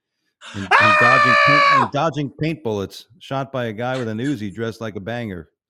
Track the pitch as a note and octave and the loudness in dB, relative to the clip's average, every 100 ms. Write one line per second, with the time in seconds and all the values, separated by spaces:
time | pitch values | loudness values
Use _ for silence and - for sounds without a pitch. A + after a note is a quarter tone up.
0 | _ _ _ _ - - G4 C5+ D5+ D5+ | _ _ _ _ -14 -12 2 4 6 4
1 | D5+ D5 D5 D5 D5 D5 C#5+ C#5 - C#3 | 4 4 4 4 4 4 4 4 2 0
2 | D#3+ D3+ C#3 - D#3 D3+ A2+ G#2 F#2+ - | -2 -2 -6 -4 -6 -4 -4 -4 -4 -10
3 | - - - C3+ C3 C3 A#2 G#2 B2 C3 | -20 -20 -8 -6 -4 -6 -6 -4 -4 -4
4 | A2+ A2 C#3 B2+ G#2 G2 A2+ G#2+ A2+ G2+ | -4 -2 -2 -4 -6 -6 -6 -6 -8 -8
5 | F#2 A#2+ A2+ F2 D#2+ _ | -8 -8 -8 -10 -14 _